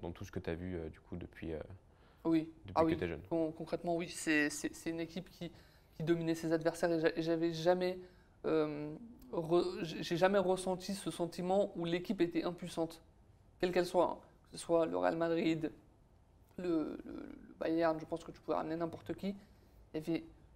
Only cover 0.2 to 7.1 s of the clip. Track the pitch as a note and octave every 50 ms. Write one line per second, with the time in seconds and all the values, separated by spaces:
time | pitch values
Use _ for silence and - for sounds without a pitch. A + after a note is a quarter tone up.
0.2 | G#2 - - F#2+ - F2 E2 D#2+ F2+ F#2 F#2 E2+ D#2+ D#2+ - - - - F2+ E2+
1.2 | E2+ - - - - E2 D#2+ - - - F#2+ - - - - - - - - -
2.2 | - E3 E3 D#3+ D#3+ D#3+ - - - - - - E3 D#3+ E3 D#3+ F#2 E2+ E2 -
3.2 | - - E3+ E3 D#3+ D#3 D#3 - E3 - - E3 - F3 E3+ E3 F3 D#3+ - -
4.2 | - E3 D#3 D3+ D3 D3 D3 - - D#3+ - - - E3+ E3 E3 E3 E3 - F#3
5.2 | F3 - - - F3 E3 - - - - - - - - - - D#3+ D#3 E3+ E3+
6.2 | E3 D#3+ E3 E3 - D#3+ E3 D#3+ D#3 E3+ E3 - - F3 E3+ E3 D#3 E3